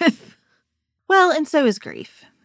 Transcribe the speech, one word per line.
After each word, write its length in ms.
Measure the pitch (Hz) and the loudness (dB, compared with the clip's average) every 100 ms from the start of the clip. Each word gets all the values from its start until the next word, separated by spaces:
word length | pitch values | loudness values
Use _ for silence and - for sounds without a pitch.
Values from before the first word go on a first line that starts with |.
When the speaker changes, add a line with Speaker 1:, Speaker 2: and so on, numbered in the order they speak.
Speaker 1:
with. 340 | 339 - - _ _ _ _ _ _ _ - | 0 -2 -8 _ _ _ _ _ _ _ 0
Speaker 2:
Well, 220 | 381 359 | 2 2
and 160 | 311 302 | 0 -2
so 200 | 311 254 | 0 0
is 120 | 196 | -2
grief. 460 | - - - - _ _ | -8 -16 -18 -20 _ _